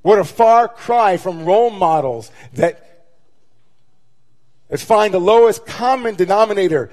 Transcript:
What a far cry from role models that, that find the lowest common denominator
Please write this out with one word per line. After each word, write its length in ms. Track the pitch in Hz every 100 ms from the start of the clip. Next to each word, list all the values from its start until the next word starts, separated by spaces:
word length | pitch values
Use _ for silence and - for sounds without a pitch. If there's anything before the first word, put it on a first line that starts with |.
What 160 | - 208
a 60 |
far 420 | 151 - 226 233 233
cry 520 | - - 240 208 175
from 260 | 185 165
role 240 | 160 208 240
models 600 | 202 175 160 135 117 107 - 120
that, 500 | 123 170 - - - - - - - - - - - - - - - - - - - -
that 120 | 143
find 320 | - 214 214
the 80 | 185
lowest 460 | 180 226 233 - -
common 480 | - 247 262 233
denominator 760 | 185 180 202 220 202 180 151 110